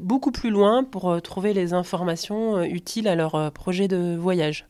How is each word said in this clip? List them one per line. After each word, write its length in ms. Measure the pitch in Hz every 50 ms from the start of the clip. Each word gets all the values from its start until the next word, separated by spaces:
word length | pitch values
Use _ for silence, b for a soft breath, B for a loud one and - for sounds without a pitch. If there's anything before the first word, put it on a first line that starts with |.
beaucoup 300 | 180 185 240 269 262 285
plus 180 | 240 - - 233
loin 340 | 208 202 202 202 226 254 262
pour, 260 | 262 - 185 180 180
euh, 20 | 170 170
trouver 320 | 170 - - 190 185 214
les 220 | 208 196 180 170 175
informations, 840 | 180 175 175 - 170 180 170 165 165 - - 208 214 226 220 214
euh, 80 | 185 170
utiles 460 | - 175 175 175 - - 233 220 208
à 60 | 175
leur, 200 | 165 160 156 156
euh, 140 | 156 156 151
projet 400 | 147 - - - 180 185 196 196
de 260 | 190 180 175 175 170
voyage. 480 | 170 170 185 185 175 151 151 151 - -